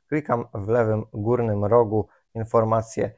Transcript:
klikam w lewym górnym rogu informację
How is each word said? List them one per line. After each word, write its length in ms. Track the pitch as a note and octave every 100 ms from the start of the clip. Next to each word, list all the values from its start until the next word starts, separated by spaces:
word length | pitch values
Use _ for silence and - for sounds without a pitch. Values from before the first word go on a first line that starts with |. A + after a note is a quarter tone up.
| _
klikam 360 | D3+ D3 A#2+ -
w 140 | G#2+ G2
lewym 380 | A#2+ A2 G#2+ A2
górnym 520 | A2 G#2+ A#2+ A2+ G2+ G2+
rogu 420 | A#2+ A2 G#2+ - _ _
informację 800 | A2+ A2+ A#2 A2 A2+ - - A2+